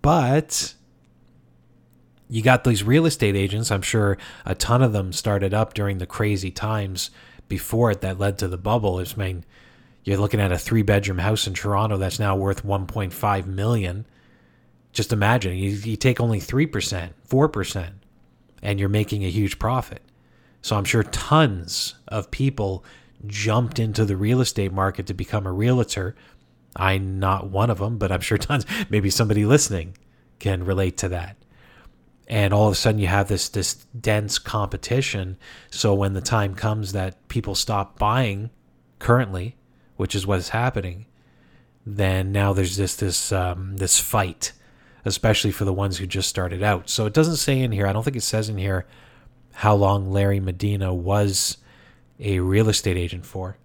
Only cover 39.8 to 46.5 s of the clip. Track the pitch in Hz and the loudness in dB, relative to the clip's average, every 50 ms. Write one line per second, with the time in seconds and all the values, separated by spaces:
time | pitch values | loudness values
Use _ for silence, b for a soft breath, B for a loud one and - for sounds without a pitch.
39.8 | b b b - 101 92 - 101 92 101 101 90 87 - - 113 120 127 - 110 | b b b -6 -4 -2 -2 -2 0 0 0 0 0 -2 -2 -2 -2 0 -2 -4
40.8 | 95 90 87 95 113 _ b b b b b b b b b b b b b b | -6 -6 -10 -12 -16 _ b b b b b b b b b b b b b b
41.8 | _ 107 101 98 98 95 92 92 95 95 98 101 101 101 95 95 95 90 92 98 | _ -8 -2 0 2 2 2 2 0 0 2 2 2 2 2 2 0 0 0 -2
42.8 | 98 90 - - 104 95 85 - - - 101 92 92 90 87 90 92 95 98 98 | -2 -2 -2 -2 -2 -2 -2 -2 -2 -2 -2 0 0 -2 -4 -6 -8 -8 -4 -4
43.8 | 98 87 - - - - - 110 95 90 85 _ - - - b b b b b | 0 2 2 2 2 2 0 0 0 0 -4 _ -10 -10 -10 b b b b b
44.8 | b b b b b 107 98 - - 113 107 - - 104 92 - 104 95 92 95 | b b b b b -4 -4 2 2 4 4 4 2 0 0 0 -2 -2 0 0
45.8 | 101 98 92 90 98 90 - 98 92 - - 98 90 90 | -2 -2 -2 -4 -8 -6 -4 -4 -4 -2 -2 -2 -4 -4